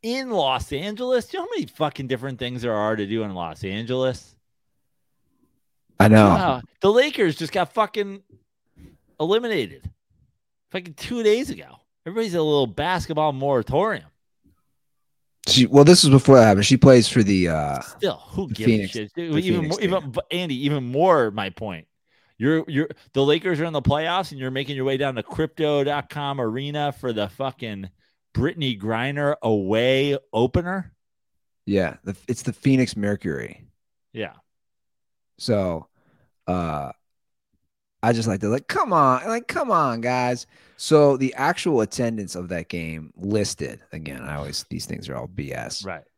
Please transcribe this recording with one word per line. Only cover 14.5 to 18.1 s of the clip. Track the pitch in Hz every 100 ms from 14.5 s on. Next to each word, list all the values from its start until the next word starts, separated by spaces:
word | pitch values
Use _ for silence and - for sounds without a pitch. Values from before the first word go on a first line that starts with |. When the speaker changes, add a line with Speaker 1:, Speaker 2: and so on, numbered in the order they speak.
| _ _ _ _ _ _ _ _ _ -
Speaker 2:
She, | - 123
well, | 139
this | 147 175
was | 147
before | 135 - 135
that |
happened. | 113 98 104
She | 127
plays | 135 127 110
for | 127
the, | 101 98 87
uh, | 78 73 69
Speaker 1:
Still, | - - 196